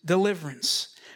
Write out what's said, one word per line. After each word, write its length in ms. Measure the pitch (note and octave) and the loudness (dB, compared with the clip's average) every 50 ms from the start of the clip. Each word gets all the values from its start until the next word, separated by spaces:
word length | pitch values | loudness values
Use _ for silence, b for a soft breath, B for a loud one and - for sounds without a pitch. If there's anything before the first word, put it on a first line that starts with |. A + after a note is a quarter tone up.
| _ | _
deliverance. 920 | D#3+ F3+ F#3 G3 G#3 G3+ E3+ D#3+ D3 C3 A#2+ A#2+ - - - - - B B B B B | 2 2 4 4 2 0 -2 -6 -10 -10 -6 -4 -2 -2 -2 -4 -6 B B B B B